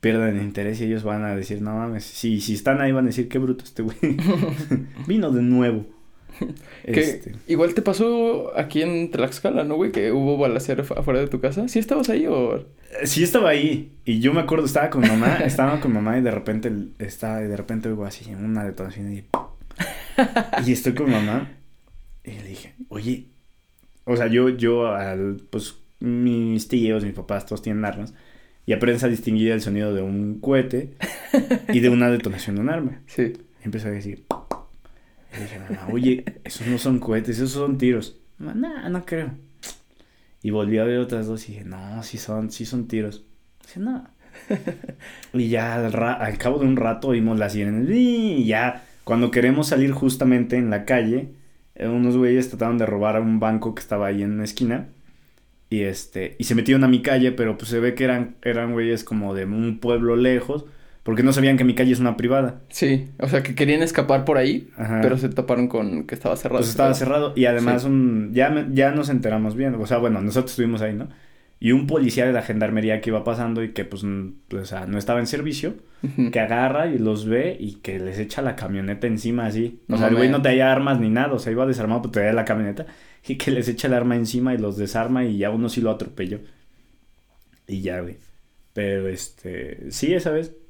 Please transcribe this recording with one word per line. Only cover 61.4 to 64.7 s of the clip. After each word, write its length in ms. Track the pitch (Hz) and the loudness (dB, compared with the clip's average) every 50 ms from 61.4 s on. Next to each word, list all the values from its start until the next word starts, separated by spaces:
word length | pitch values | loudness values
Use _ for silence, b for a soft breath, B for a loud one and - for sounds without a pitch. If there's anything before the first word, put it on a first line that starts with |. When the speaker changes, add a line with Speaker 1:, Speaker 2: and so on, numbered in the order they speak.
| 135 135 135 | 4 4 4
Speaker 1:
que 80 | 123 127 | 6 4
mi 100 | 127 120 | 4 4
calle 180 | 123 127 127 127 | 4 4 4 4
es 80 | 120 | 4
una 180 | 123 123 113 110 | 2 0 0 0
privada. 420 | 113 120 131 135 131 123 - - - - | 0 2 2 2 2 0 -2 -8 -18 -16
Speaker 2:
Sí, 400 | - - 156 139 139 131 135 - - - | -4 0 2 2 2 2 0 -4 -8 -6
o 100 | - 135 | -4 0
sea, 140 | 135 139 135 | 0 0 0
que 120 | 135 120 | -2 0
querían 280 | - 151 143 147 156 165 | 0 2 4 4 2 2
escapar 440 | 165 160 - 143 - 139 135 135 | 2 2 0 2 4 2 2 4
por 100 | 151 143 | 2 2
ahí, 320 | 131 131 139 180 247 - - | 2 4 2 0 -2 -4 -10